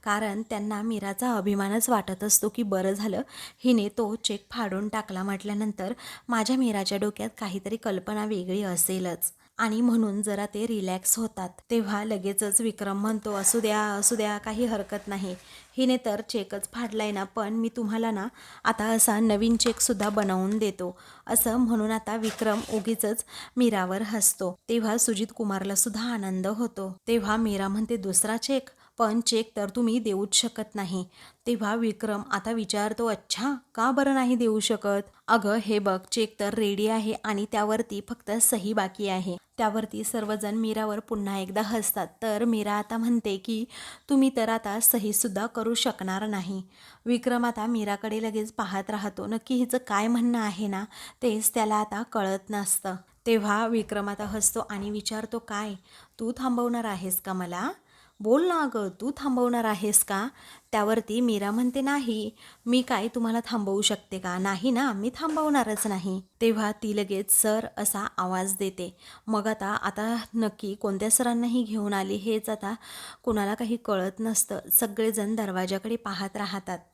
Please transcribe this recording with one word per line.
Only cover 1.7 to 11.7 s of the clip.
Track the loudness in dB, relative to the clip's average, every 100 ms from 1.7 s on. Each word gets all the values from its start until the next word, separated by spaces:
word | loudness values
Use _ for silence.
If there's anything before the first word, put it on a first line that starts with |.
| 0 2
वाटत | 2 0 -4
असतो | 2 2 2
की | -2
बरं | 0 2 2
झालं | 0 -2 -2 -6 -12 -16 -2
हिने | 4 4 4 0
तो | -2 -2
चेक | -4 -6 _
फाडून | -6 -4 -2 -2
टाकला | -4 -6 -4
म्हटल्यानंतर | -4 -4 -4 -2 -2 -4 -6 -8 -12 -16 -2
माझ्या | 0 2 4
मीराच्या | 4 2 0 0
डोक्यात | -2 -2 -8 -6
काहीतरी | -6 -4 -4 -4
कल्पना | -2 -4 -2 -4 -2
वेगळी | -2 -2 -2
असेलच | 0 0 0 0 -2 -2 -6 -6 _ -2
आणि | 0 4
म्हणून | 4 4 2 0
जरा | -2 -2 -4
ते | -4 -4
रिलॅक्स | -2 -2 -2 2 2
होतात. | 0 -4 -10 -10
तेव्हा | _